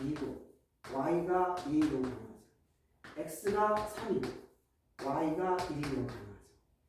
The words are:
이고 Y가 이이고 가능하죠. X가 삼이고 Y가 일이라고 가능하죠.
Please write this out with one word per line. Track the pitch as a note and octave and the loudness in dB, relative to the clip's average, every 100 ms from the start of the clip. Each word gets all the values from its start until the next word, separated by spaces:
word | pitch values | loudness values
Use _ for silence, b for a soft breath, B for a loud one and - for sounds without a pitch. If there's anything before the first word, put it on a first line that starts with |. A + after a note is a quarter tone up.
| C3+ | -4
이고 | - C3+ - - - _ _ - | -2 -4 -6 -14 -20 _ _ -6
Y가 | C3 D3+ F3 F3+ F#3 F3+ - C#3+ | -2 2 2 4 4 4 2 2
이이고 | D3+ C#3+ C3 | 4 4 2
가능하죠. | B2+ B2 - - - _ _ _ _ _ - D4+ | 0 -4 -10 -16 -20 _ _ _ _ _ -14 -8
X가 | - D#4+ G#4 G#3+ G#3+ G#4 | -8 -2 0 4 4 4
삼이고 | G#4+ - - - - - - _ _ _ _ - C3+ | 0 -6 -2 0 -2 -6 -14 _ _ _ _ -6 -2
Y가 | D3 D#3 F3 F#3 F3+ D#3 | 0 2 2 2 2 0
일이라고 | C#3+ C#3 B2+ A#2 | -4 -2 -2 -2
가능하죠. | - G2+ - - _ _ _ | -6 -12 -16 -20 _ _ _